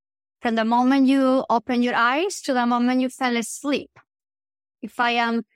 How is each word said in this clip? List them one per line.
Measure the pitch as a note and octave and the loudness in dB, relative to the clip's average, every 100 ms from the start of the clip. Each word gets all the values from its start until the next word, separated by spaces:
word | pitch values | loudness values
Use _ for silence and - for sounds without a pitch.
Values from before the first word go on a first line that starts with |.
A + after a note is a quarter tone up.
| _ _ _ _ | _ _ _ _
From | A#3+ A3+ | -4 -2
the | A3 | 2
moment | A#3+ B3+ C#4 C4 | 2 4 4 4
you | C#4 C4 C4 - | 4 4 2 2
open | A3+ - A#3+ | -2 0 0
your | A#3+ A#3 | 0 2
eyes | A#3 C#4 F#4+ - | 0 0 -2 -4
to | - | -4
the | B3 A#3+ | -2 0
moment | A#3+ A#3+ B3+ | 0 0 0
you | B3+ | -2
fell | - B3+ A#3 | -2 -2 -2
asleep. | A3 - C#4+ C#4 - _ _ _ _ _ _ _ _ _ | -4 -8 -4 -4 -6 _ _ _ _ _ _ _ _ _
If | A3 - | -10 -2
I | B3 | -2
am | A#3+ A#3 A#3 - | 0 -2 -4 -6